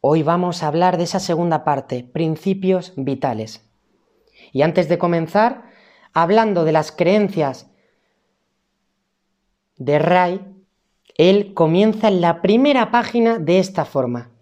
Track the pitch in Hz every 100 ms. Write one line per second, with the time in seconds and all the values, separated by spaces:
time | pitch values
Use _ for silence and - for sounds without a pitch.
0 | 135 160 151 175 180 170 156 160 180 175
1 | 175 190 185 165 175 156 - 135 - 127
2 | 123 156 160 156 196 190 185 185 175 -
3 | 135 135 139 110 110 - _ _ _ _
4 | _ _ _ _ - 131 156 170 156 175
5 | 175 170 160 202 226 269 - _ _ _
6 | _ 160 165 220 220 185 160 156 151 -
7 | 170 208 202 190 143 127 - _ _ _
8 | _ _ _ _ _ _ _ _ _ _
9 | _ _ _ _ _ _ _ _ 135 147
10 | 139 180 180 190 - - _ _ _ _
11 | _ - 170 202 202 - 160 170 214 214
12 | 220 190 170 170 185 226 285 269 220 240
13 | 233 240 233 226 156 180 185 185 147 143
14 | 123 120 117 _